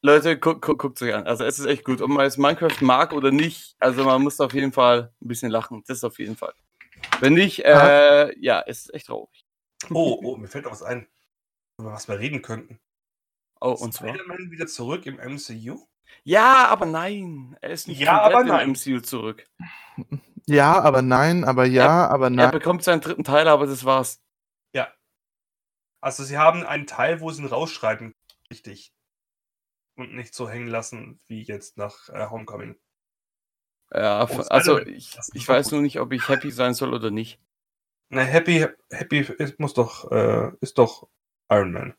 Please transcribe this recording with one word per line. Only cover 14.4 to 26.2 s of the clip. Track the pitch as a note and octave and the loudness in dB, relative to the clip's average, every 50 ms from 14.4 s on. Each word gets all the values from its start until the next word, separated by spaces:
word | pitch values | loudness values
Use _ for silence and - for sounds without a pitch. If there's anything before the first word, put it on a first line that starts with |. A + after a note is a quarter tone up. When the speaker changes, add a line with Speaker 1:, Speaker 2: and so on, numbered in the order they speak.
| F#3 F3 | -16 -16
Speaker 3:
wieder | E3 D#3+ E3 - | -12 -12 -12 -12
zurück | - - A#2+ A#2+ D#3 F3+ - | -12 -12 -10 -10 -10 -10 -10
im | C#3 C3+ - | -14 -16 -16
M | - B2 C#3 C#3+ | -14 -14 -14 -14
C | C#3+ - A2+ A2+ A2 A#2+ | -14 -16 -16 -14 -14 -14
U? | D3 C#4+ _ _ _ _ _ _ _ _ | -16 -16 _ _ _ _ _ _ _ _
Speaker 1:
Ja, | _ C#3 E3 G#3 A3 B3+ C4+ C4 B3 - | _ 2 2 4 6 6 6 6 6 4
aber | - F#3+ G3 | 2 0 -2
nein. | E3 D#3+ D#3+ E3+ F#3+ G#3 G3+ F#3+ F3 D#3+ C#3 C3 B2+ - _ | -4 -4 -4 -6 -6 -8 -10 -10 -12 -14 -14 -16 -18 -18 _
Er | - - | -12 -12
ist | E3 D#3+ - - | -12 -12 -12 -12
nicht | E3 C3 | -8 -2
Speaker 3:
Ja, | C#3 D3+ F3 G#3 | 2 2 4 6
Speaker 1:
komplett | G#3 G#3+ - | 6 6 6
Speaker 3:
aber | B3 | 6
Speaker 1:
im | B3 - | 4 4
Speaker 3:
nein. | F#3 D#3 C3+ C#3 | 2 2 2 0
Speaker 1:
M | C3 | -2
C | B2+ - C#3 C3 | -4 -4 -4 -4
U | B2 | -4
zurück. | A#2 - - A#2+ A2 A2 G#2+ - _ _ _ _ - - - - - - _ - - _ - C#3+ _ _ _ - _ - | -6 -8 -8 -6 -6 -8 -10 -10 _ _ _ _ -20 -18 -18 -20 -20 -18 _ -16 -12 _ -12 -12 _ _ _ -20 _ 2
Speaker 2:
Ja, | D3 C#3+ C#3 D3 E3+ F#3+ | 4 6 6 6 6 6
aber | E3 D3+ C3+ C3 | 6 6 4 4
nein, | B2+ B2+ B2+ B2+ C#3+ D#3+ E3+ F3 | 2 4 4 4 4 4 2 2
aber | D#3+ C3+ B2+ B2+ B2+ | 0 0 2 2 2
ja, | B2+ B2+ B2+ B2 D3+ D#3+ F3 F3 | 4 4 4 4 4 4 4 2
Speaker 1:
Er, | - | 2
Speaker 2:
aber | - C#3 C3 | 2 0 0
Speaker 1:
er | B2+ | 0
Speaker 2:
nein. | B2 B2 B2 B2 | 2 2 2 2
Speaker 1:
bekommt | - D3+ - E3 F3+ F3 - | 2 0 -2 -2 -2 0 2
seinen | F3+ F3 D#3+ | 0 0 0
dritten | - D#3 F3 - D3+ | 0 -6 -8 -6 -4
Teil, | - C3+ D3 D#3+ D#3+ | 0 2 4 6 6
aber | D3+ C#3 C#3+ | 4 4 2
das | C#3 C#3 B2+ B2+ | -2 -6 -6 -2
war's. | C3 C3+ C3 B2+ - - _ _ _ _ _ _ _ _ _ _ _ | 0 0 0 0 -4 -10 _ _ _ _ _ _ _ _ _ _ _
Speaker 3:
Ja. | _ C3+ B2 - _ _ _ _ _ _ _ _ _ _ _ _ _ _ _ _ _ _ _ _ _ _ | _ -8 -8 -8 _ _ _ _ _ _ _ _ _ _ _ _ _ _ _ _ _ _ _ _ _ _
Also | - C3+ C3 - | -10 -10 -8 -8